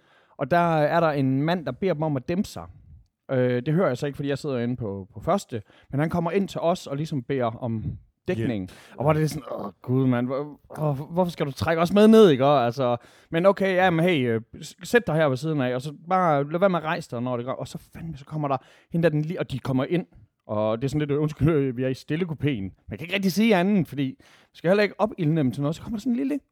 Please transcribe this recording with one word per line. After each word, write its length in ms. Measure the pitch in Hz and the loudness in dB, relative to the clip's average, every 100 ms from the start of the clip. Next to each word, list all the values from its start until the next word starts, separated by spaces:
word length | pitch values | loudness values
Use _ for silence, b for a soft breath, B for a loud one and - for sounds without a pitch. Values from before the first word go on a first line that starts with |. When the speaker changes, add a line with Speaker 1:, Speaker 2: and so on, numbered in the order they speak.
| b b b - | b b b -10
Speaker 1:
Og 140 | - | 0
der 260 | 175 170 160 | 2 4 4
er 220 | 147 - | 2 4
der 100 | 165 | 2
en 320 | 143 135 131 | 2 0 2
mand, 240 | 156 180 135 | 0 -2 -4
der 60 | |
beder 220 | 127 190 | -4 -2
dem 100 | 151 | 0
om 120 | 160 139 | -2 -2
at 100 | - | -2
dæmpe 200 | 175 202 | -2 -4
sig. 160 | - 82 - - - _ _ - | -8 -16 -18 -20 -20 _ _ -4
Øh, 300 | 131 127 123 127 | 0 2 0 0
det 80 | |
hører 140 | 156 180 | 2 2
jeg 100 | 127 | 0
så 80 | 147 | -4
ikke, 100 | 139 | -6
fordi 140 | 143 | -4
jeg 80 | 139 | -4
sidder 220 | 151 127 | -4 -4
inde 160 | 120 123 | -2 -4
på, 320 | 110 98 95 | -6 -8 -12
på 60 | - | -8
første. 420 | 156 196 - 113 b b b | -2 -2 -2 -10 b b b
Men 80 | 135 | -4
han 100 | 160 | -2
kommer 220 | 175 170 | -2 -2
ind 160 | 196 185 | -2 -4
til 140 | - | -2
os 260 | 165 185 - | -2 -2 -4
og 100 | 139 | -8
ligesom 240 | 160 147 | -6 -6
beder 220 | - 139 117 | -4 -2 -2
om 380 | 113 123 113 - - - _ - | -4 -6 -6 -6 -10 -14 _ -6
dækning. 220 | 113 113 107 95 | -2 -2 -4 -6
Speaker 2:
Hjælp. 20 | B B - | B B -2
Speaker 1:
Og 60 | |
hvor 100 | 139 | 0
det 100 | 156 | 2
er 40 | 156 | 0
sådan, 160 | 147 - - | -4 -8 -10
"Åh, 60 | 202 - | -10 -10
Gud, 260 | - 127 131 | -2 2 2
mand, 200 | 120 123 | 2 0
hvor, 320 | 135 147 - - - | -4 -8 -12 -16 -4
åh, 200 | 151 135 156 | -2 -2 -4
hvorfor 180 | 170 180 | -2 -2
skal 140 | - 147 | -2 -6
du 60 | |
trække 300 | - - 165 | -4 -2 0
os 120 | 170 | 2
med 140 | 202 220 | 6 8
ned, 220 | 220 208 | 10 10
ikke?" 160 | 131 139 | 8 4
Og 200 | 143 120 | 4 2
altså, 320 | 117 123 120 B B _ | 0 0 -2 B B _
men 140 | 165 190 | 2 2
okay, 300 | 196 190 180 | 2 2 2
ja, 140 | 185 | 2
men 160 | 165 175 | 4 2
hey, 220 | 165 123 | 2 2
øh, 140 | 113 113 - | 0 -4 -14
s-, 140 | 156 - | -18 -16
sæt 240 | - 240 - | 0 0 2
dig 80 | 156 | 2
her 100 | 151 | 2
ved 120 | 131 | 0
siden 240 | 156 151 | -2 -2
af, 140 | 123 127 | -2 -4
og 60 | |
så 120 | 147 143 165 | -6 -12 -4
bare 420 | 185 175 143 143 | 0 2 2 0
lad 80 | 170 | 0
være 100 | 196 | 2
med 100 | 175 | 2
at 60 | 156 | -2
rejse 260 | 170 - | -6 -6
dig, 100 | 120 | -6
når 160 | 123 123 | -4 -4
det 80 | 123 | -6
går. 80 | |
Og 140 | - 127 | -8 -10
så 100 | - - - | -12 -16 -14
fandme, 220 | 165 143 | -14 -14
så 80 | 139 | -10
kommer 220 | 151 147 | -6 -2
der 100 | 135 b b b | -4 b b b
hende 120 | 170 | 0
der, 60 | 165 | 2
den 160 | 151 156 | 2 -2
li-, 140 | 175 | -4
og 120 | 147 | -6
de 80 | 131 | -6
kommer 260 | - 131 139 | -2 -2 0
ind. 160 | 170 - - - _ - | -2 -4 -14 -20 _ -6
Og 300 | 107 110 113 | -2 -2 -2
det 60 | |
er 60 | 135 | -2
sådan 100 | 151 | -2
lidt, 120 | 147 | -2
"Undskyld, 380 | 143 151 151 147 | 0 -2 0 2
øh, 280 | 156 135 120 | 2 0 -2
vi 60 | |
er 40 | 131 | -4
i 40 | |
stilлекupéen." 920 | 131 - 151 180 147 147 117 95 - - | -4 -6 -4 -4 -4 -4 -2 -6 -12 -14
Man 80 | 101 | -12
kan 40 | |
ikke 140 | 170 196 | -6 -2
rigtig 160 | 190 | 0
sige 240 | 170 226 190 | 2 4 4
anden, 300 | 185 208 - | 4 2 0
fordi 200 | 135 131 - | -2 -4 -6
man 360 | - - _ - | -18 -20 _ -4
skal 140 | 160 | 2
heller 140 | 202 | 2
ikke 120 | 202 - | 2 0
opildne 380 | 214 269 151 160 | -4 0 0 2
dem 140 | 131 | 0
til 100 | 135 | 0
noget. 140 | 143 160 | -4 -4
Så 60 | |
kommer 160 | - 220 | -8 -6
der 40 | |
sådan 120 | 262 | -4
en 40 | 240 | -2
lille 220 | 277 294 - | -2 -4 -6